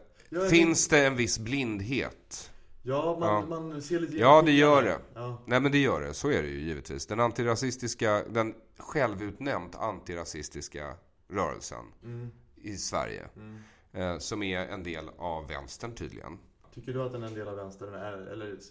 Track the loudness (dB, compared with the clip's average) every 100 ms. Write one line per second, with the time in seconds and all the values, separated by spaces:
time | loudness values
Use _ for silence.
0 | -10 _ -8 0 6 8 8 4 4 6
1 | 6 4 0 -2 -2 -2 -2 -2 -2 -2
2 | -4 -8 -16 -14 -14 -18 -20 -12 -4 -2
3 | 0 0 2 2 0 -6 -6 -8 -2 -2
4 | -2 4 10 10 10 8 8 8 6 0
5 | -4 -10 -8 -8 0 2 4 4 4 2
6 | -2 -2 0 0 0 -4 -4 -6 -6 -8
7 | -4 0 0 2 0 2 0 -4 -6 0
8 | 2 2 2 0 0 -2 -18 -20 -6 0
9 | 0 0 -8 -6 -4 -4 -6 -6 -6 -6
10 | -8 -8 -8 -8 -10 -12 -12 -10 -12 -12
11 | _ _ -8 -4 -2 -4 -10 -12 -16 -18
12 | -14 -12 -12 -14 -20 -16 -12 -8 -4 -4
13 | -4 -8 -12 -18 -18 -18 -20 -20 _ -6
14 | -4 -4 -6 -4 -2 -4 -4 -8 -8 -8
15 | -10 -10 -6 -6 -6 -10 -10 -12 -12 -10
16 | -12 -12 -14 -16 -18 _ _ -16 -8 -6
17 | -6 -6 -10 -10 -10 -10 -12 -12 -14 -10
18 | -10 -10 -12 -12 -12 -12 -16